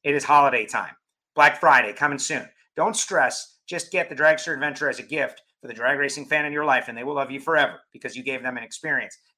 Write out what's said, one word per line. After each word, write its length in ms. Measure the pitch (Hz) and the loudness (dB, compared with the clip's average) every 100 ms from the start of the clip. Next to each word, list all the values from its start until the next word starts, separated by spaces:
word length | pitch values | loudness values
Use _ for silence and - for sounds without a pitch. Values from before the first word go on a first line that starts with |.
it 100 | 143 | -2
is 100 | 143 | -2
holiday 420 | 139 147 143 123 107 | 4 6 6 2 -2
time. 280 | 117 85 - _ _ _ | -6 -6 -12 _ _ _
Black 240 | - 147 151 | 4 4 6
Friday 360 | 165 131 110 | 6 6 4
coming 240 | 104 143 139 | 0 -2 -2
soon. 320 | - 139 - _ _ - | -4 -6 -8 _ _ -2
Don't 180 | 185 214 | -2 -2
stress. 640 | - 175 127 - - _ - | -2 2 2 0 -10 _ -10
Just 240 | 175 170 | -8 -4
get 200 | 185 170 | -4 -4
the 40 | |
dragster 380 | 139 156 156 - | 2 4 4 0
adventure 380 | 139 147 135 147 | -4 -4 -2 -4
as 80 | 123 | -4
a 40 | |
gift 380 | 110 151 135 - _ _ | -6 -4 -4 -6 _ _
for 80 | 123 | -8
the 60 | |
drag 220 | 110 123 139 | -2 0 0
racing 300 | 139 147 131 | -2 -4 -4
fan 180 | 151 | -2
in 80 | 147 | -2
your 120 | 147 | -2
life, 240 | 151 131 123 | 0 0 -2
and 100 | 117 | -8
they 60 | |
will 100 | 131 | -6
love 160 | 147 131 | -6 -6
you 80 | 135 | -6
forever 400 | 143 156 139 - _ | 0 2 2 -2 _
because 240 | 131 127 120 | -14 -12 -10
you 80 | |
gave 180 | 127 131 | -8 -6
them 140 | 127 123 | -6 -8
an 80 | |
experience, 520 | 113 - 156 135 104 - _ | -12 -12 -4 -4 -4 -12 _